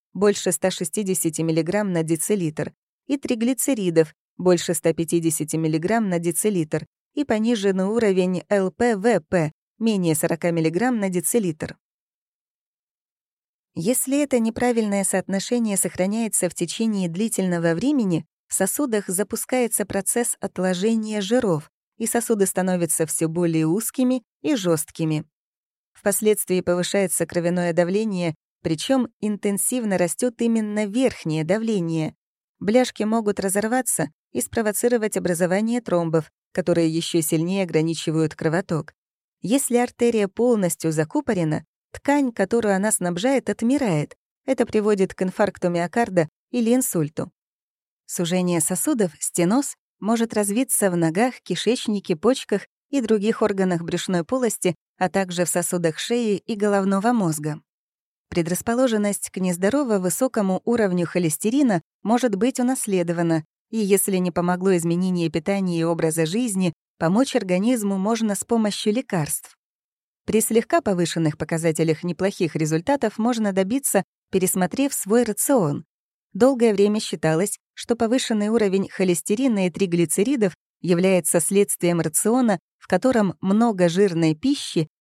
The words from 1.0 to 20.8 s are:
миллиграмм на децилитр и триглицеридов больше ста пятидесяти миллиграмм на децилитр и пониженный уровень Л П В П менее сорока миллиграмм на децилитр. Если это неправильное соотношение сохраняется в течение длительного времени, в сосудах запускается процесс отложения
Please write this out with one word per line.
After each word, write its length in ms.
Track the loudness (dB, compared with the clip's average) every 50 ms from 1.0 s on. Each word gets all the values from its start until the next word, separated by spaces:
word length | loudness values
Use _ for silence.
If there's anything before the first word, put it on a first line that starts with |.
| -2 -2 -2 -2 -2 -4 -2 -2
миллиграмм 500 | -2 0 0 0 0 0 -2 -2 -2 0
на 100 | 0 -2
децилитр 680 | 0 0 -2 -2 0 -2 -2 0 -2 -4 -4 -4 -8 -8 -8 _ _ _ _ _ _
и 120 | -4 -4 -4
триглицеридов 960 | -2 -2 -2 0 0 0 0 0 0 -2 0 0 0 2 4 4 2 2 0 _ _ _ _ 0
больше 340 | 2 4 4 2 2 -2
ста 220 | -4 0 0 0 0
пятидесяти 640 | 0 -2 -2 -2 0 0 0 -2 -2 -4 -4 -4
миллиграмм 520 | -2 0 0 0 0 0 0 -2 0 0 -2
на 100 | -2 -2
децилитр 680 | -2 -2 -2 0 -2 0 0 0 -2 -2 -4 -6 -6 -8 _ _ _ _ -6
и 100 | -4 -2
пониженный 600 | -2 0 0 2 0 0 2 2 0 0 0 0
уровень 600 | 0 0 2 2 2 2 2 2 0 0 -2 -2 0
Л 220 | 0 0 0 0
П 260 | -2 0 0 0 0
В 240 | 2 2 2 2 0
П 320 | 0 0 -2 0 0 -2 -4 _ _ _ _ -4
менее 360 | 0 0 0 2 2 0 0
сорока 360 | 0 0 -2 -2 -2 -2 -2
миллиграмм 480 | 0 2 0 0 0 0 0 0 0 0
на 120 | -2 -2
децилитр. 640 | -2 -2 -2 0 0 0 0 -2 -4 -6 -8 -12 -12 _ _ _ _ _ _ _ _ _ _ _ _ _ _ _ _ _ _ _ _ _ _ _ _ _ _ _ _ _ _ _ _ _ _ _ _ _ _ _ -10
Если 480 | -4 -2 -2 0 0 0 0 0 0
это 160 | 0 2 0 0
неправильное 640 | 0 0 -2 0 0 0 2 0 0 0 0 -2
соотношение 760 | -2 0 -2 -2 -2 -2 -4 -4 -2 -2 -2 -2 0 0 0 -2
сохраняется 720 | -2 -2 -2 -2 -2 -2 0 -2 -2 -2 -2 -2 -2 -2
в 40 | -2
течение 540 | -4 -6 -6 -4 -2 -2 0 0 0 -2 -2
длительного 680 | -2 -2 -2 -2 -2 -2 -2 0 0 0 2 0 0
времени, 520 | 2 0 0 2 2 2 2 0 -2 -4 _ _ _ _
в 80 | -6 -2
сосудах 540 | -2 -2 -2 0 -2 -2 0 0 -2 -2 -2
запускается 800 | -2 -4 -2 -4 -4 -8 -6 -2 -2 0 0 0 0 -2 -4
процесс 500 | -2 -4 -4 -2 -2 0 0 0 -2 -4 -6
отложения 840 | -8 -10 -6 -2 -2 -2 0 0